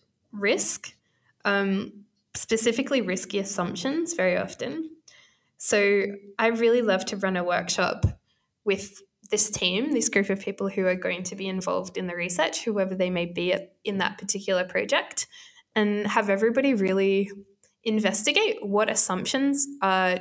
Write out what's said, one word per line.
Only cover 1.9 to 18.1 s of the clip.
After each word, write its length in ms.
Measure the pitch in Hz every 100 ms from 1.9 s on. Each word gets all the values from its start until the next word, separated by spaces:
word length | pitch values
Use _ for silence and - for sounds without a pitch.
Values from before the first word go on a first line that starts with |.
| - - _ _
specifically 680 | - - 226 233 233 277 269
risky 360 | 185 185 - 202
assumptions 760 | 196 - 175 - 262 311 330
very 240 | - 185 180
often. 520 | 95 - 120 320 320 - _ - - _ _ -
So 480 | - 208 202 202 202 202 - -
I 100 | 226
really 340 | 233 233 240
love 220 | 220 190 -
to 100 | 202
run 200 | 190 185
a 80 |
workshop 640 | 175 175 175 - 180 - - - _ _ _ _
with 380 | 208 196 - - - _ -
this 200 | 208 -
team, 420 | - 180 190 285
this 160 | 262 -
group 200 | 202 202
of 100 | 196
people 280 | - 196 196
who 180 | 196 185
are 80 |
going 280 | 185 180 180
to 120 | 180 196
be 120 | 190
involved 480 | 185 185 185 185 185
in 100 | 185
the 80 | 175
research, 480 | 175 180 330 -
whoever 300 | - 202 190
they 160 | 185 180
may 160 | 180 175
be 260 | 175 175
at, 220 | - - _
in 140 | - 196
that 200 | 175 196
particular 460 | 196 202 202 185
project, 640 | 185 185 214 294 - - - - - - _
and 320 | 220 208 208 208
have 220 | 220 202
everybody 460 | 196 220 240 277
really 560 | 233 190 190 196 196 196 202 - _ _ _
investigate 800 | 226 214 220